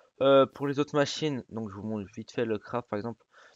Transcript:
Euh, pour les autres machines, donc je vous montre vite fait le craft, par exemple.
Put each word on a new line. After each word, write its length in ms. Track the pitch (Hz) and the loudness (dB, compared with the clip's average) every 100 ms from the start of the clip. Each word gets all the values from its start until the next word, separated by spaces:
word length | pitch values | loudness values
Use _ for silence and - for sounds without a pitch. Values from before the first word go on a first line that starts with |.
| _ _ | _ _
Euh, 240 | 135 139 131 | 6 8 6
pour 200 | - 139 | 0 -4
les 140 | 139 | -2
autres 160 | 143 147 | 0 0
machines, 480 | 143 - 156 127 - | 0 -2 -4 -4 -8
donc 200 | 113 107 | -10 -10
je 60 | 98 | -10
vous 80 | |
montre 260 | 110 107 95 - | -8 -8 -8 -12
vite 160 | 110 | -10
fait 140 | - 113 | -4 -2
le 120 | 107 | -4
craft, 300 | - 120 - | -4 -8 -6
par 80 | 104 | -6
exemple. 260 | 117 113 _ _ - | -6 -10 _ _ -20